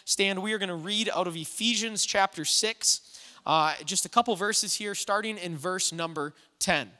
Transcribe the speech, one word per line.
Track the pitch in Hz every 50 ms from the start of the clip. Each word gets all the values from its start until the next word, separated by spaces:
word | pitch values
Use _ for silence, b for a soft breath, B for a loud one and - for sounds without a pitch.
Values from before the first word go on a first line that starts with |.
| B
Stand. | - - - 196 196 196 185 190
We | 214 220
are | 202
gonna | 196 185 175
read | 160 156 190 208 214 220 196 -
out | 170 185
of | 180 165
Ephesians | 165 156 - - - 220 233 233 208 226 226 214 196 -
chapter | - - 202 190 196 - 165 151
six, | - - - 220 220 226 - - - - - B B B B B B B B B
uh, | - 156 160 151 156 143 - 156
just | 147 190 - -
a | -
couple | - 240 240 247 208
verses | 165 202 208 214 - 214 196 -
here, | - 214 208 202
starting | - - - 202 208 220 220 214
in | 196 175 175 165
verse | 139 135 185 185 185 - - 165
number | 170 170 165 160 156 143 147 b b b b b _
ten. | - 196 170 147 120 92 - _